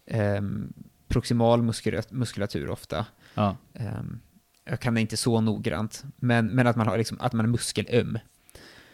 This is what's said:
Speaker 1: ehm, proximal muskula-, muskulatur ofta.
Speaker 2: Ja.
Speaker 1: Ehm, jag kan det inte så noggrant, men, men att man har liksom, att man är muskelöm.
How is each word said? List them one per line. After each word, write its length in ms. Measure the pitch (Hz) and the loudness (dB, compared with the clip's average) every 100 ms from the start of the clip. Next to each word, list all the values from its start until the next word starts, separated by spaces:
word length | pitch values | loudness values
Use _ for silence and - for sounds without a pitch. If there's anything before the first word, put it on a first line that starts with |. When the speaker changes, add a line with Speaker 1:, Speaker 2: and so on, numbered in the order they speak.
| - | -6
Speaker 1:
ehm, 680 | 113 101 101 101 - - - - _ - | 0 0 0 -2 -6 -8 -12 -20 _ -4
proximal 540 | 127 - 120 117 120 | -2 2 4 6 6
muskula-, 460 | 117 107 110 - - | 4 -2 -4 -4 -4
muskulatur 560 | 131 117 - 104 - 71 | -4 -4 -4 -4 -4 -4
ofta. 360 | 92 - 82 104 _ - | -8 -6 -6 -6 _ -10
Speaker 2:
Ja. 240 | - 101 92 _ | -2 0 -2 _
Speaker 1:
Ehm, 460 | - 107 110 - - - _ _ _ - | -10 -8 -6 -8 -10 -16 _ _ _ -8
jag 140 | - | -4
kan 140 | 123 | 0
det 80 | 113 | 0
inte 160 | 110 110 | 0 0
så 240 | 123 113 | 2 2
noggrant, 640 | 110 104 107 82 107 - 139 - | 2 0 -2 -2 -4 -8 -16 -4
men, 320 | 123 117 113 | 2 4 4
men 200 | 127 120 | 4 4
att 80 | 117 | 4
man 120 | 110 | 2
har 100 | 95 | 0
liksom, 200 | 113 - | -2 -2
att 120 | 123 | -2
man 120 | 113 110 | 0 2
är 40 | |
muskelöm. 680 | 120 - - 98 120 - 110 - _ _ - - - - | 0 -2 -4 0 0 0 -4 -10 _ _ -20 -20 -20 -20